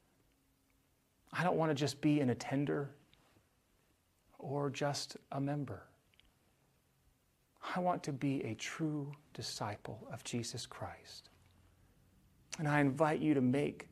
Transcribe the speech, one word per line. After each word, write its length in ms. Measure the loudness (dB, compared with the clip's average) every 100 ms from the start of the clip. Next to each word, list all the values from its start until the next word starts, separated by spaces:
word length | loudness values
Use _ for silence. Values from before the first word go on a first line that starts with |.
| _ _ _ _ _ _ _ _ _ _ _ _ -10
I 80 | 0
don't 160 | 2 4
want 120 | 2
to 40 |
just 260 | 2 0 2
be 200 | 4 6
an 100 | 4
attender 640 | 2 0 0 2 0 -4 -8 _ _ _ _ _ _ _ _ _ _ _ _ _ -12
or 320 | -4 -2 -2
just 480 | 0 -2 -2 -6 -10 -8
a 80 | -2
member. 420 | -2 -2 -4 -8 -12 _ _ _ _ _ _ _ _ _ _ _ _ _ _ _ _ -14 -6 -2
I 40 |
want 220 | 0 0
to 80 | -2
be 300 | -2 0 0
a 100 | -2
true 580 | -6 -6 -2 -2 -2 -6 -10 _
disciple 760 | -10 -8 -4 -4 -6 -8 -10 -10
of 140 | -10
Jesus 400 | -6 -4 -4 -8
Christ. 640 | -10 -10 -10 -10 -16 -20 -20 -20 _ _ _ _ -20 _ _ _ _ _ -14 -4
And 80 | 2
I 140 | 4
invite 400 | 4 4 2 4
you 140 | 4
to 80 | 4
make 460 | 6 4 2 -2 -14